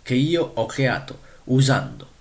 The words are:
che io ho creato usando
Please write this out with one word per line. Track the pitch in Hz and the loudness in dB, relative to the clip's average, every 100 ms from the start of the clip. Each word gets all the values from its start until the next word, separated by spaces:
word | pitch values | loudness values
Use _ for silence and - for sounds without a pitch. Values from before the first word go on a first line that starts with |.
che | - | -2
io | 127 151 170 - | 0 2 0 -2
ho | - 110 | -4 -4
creato | - 131 80 - - - - | 0 0 0 -6 -18 -20 -12
usando | - 131 135 113 65 - - - | 0 4 4 2 -2 -12 -18 -20